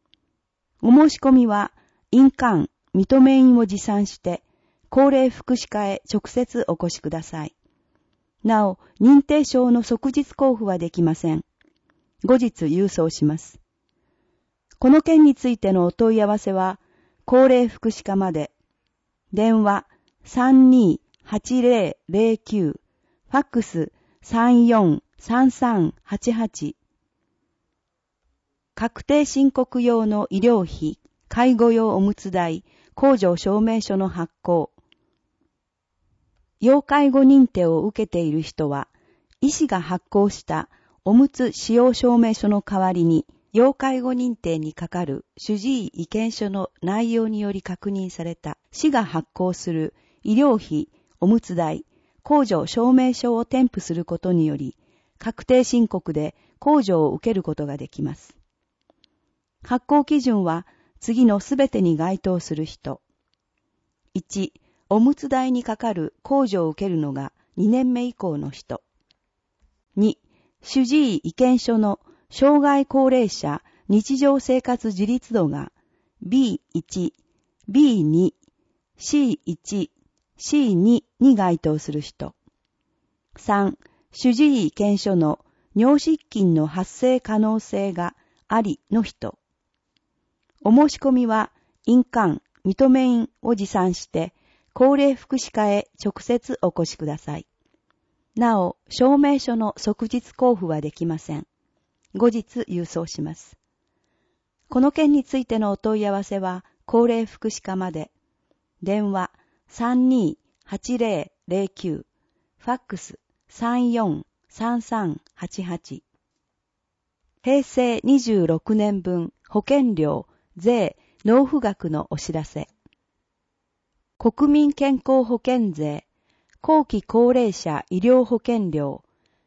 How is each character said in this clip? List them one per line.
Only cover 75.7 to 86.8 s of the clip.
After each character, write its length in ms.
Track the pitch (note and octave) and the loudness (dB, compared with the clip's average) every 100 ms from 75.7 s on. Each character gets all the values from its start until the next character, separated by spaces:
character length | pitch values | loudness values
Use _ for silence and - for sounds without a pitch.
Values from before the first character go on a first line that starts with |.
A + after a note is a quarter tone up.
| _ _ _ _ _ | _ _ _ _ _
ビ 400 | F3 B3+ B3+ - _ - | -4 0 0 -4 _ -10
ー 20 | |
一、 340 | - F#3+ F3+ - _ _ _ _ - | -8 -8 -8 -10 _ _ _ _ -2
ビ 320 | A3 D4 A3 | 2 4 4
ー 20 | |
二、 300 | D3+ D#3+ F#3 - _ _ _ _ _ _ | 2 2 0 -2 _ _ _ _ _ _
シ 340 | - D4 C4 | -4 0 0
ー 80 | - - | -2 -8
一、 460 | D#3+ - G#3 - _ _ _ _ _ | -12 -8 -8 -8 _ _ _ _ _
シ 320 | - D4 B3+ | -4 0 2
ー 40 | |
二 300 | F3 G#3 A#3+ - _ | 2 2 2 -2 _
に 160 | C4 A3 | 4 4
該 240 | F#3 E3+ | 2 0
当 180 | D#3 D3+ | -2 -4
す 120 | - | -6
る 100 | D3 | -10
人。 340 | C#3 - C#3 - _ _ _ _ _ _ _ _ _ - | -10 -14 -16 -18 _ _ _ _ _ _ _ _ _ -12
三、 400 | - G3+ G3 - _ _ _ | -2 0 -2 -6 _ _ _
主 220 | - B3+ | -4 0
治 300 | A#3+ D4+ C4 | 2 2 2
医 40 | D#3 | -2
意 40 | |
見 260 | - G#3 G3+ | -2 -2 0
書 180 | G#3 F3+ | 0 0
の 240 | D#3 - _ _ _ G3 | 0 -2 _ _ _ 0
尿 240 | A#3+ C#4+ | 2 2
失 240 | - D#4 _ | 2 -2 _
禁 240 | A3 F#3 | -2 2
の 120 | D#3+ D3+ | 2 0
発 260 | E3+ | -4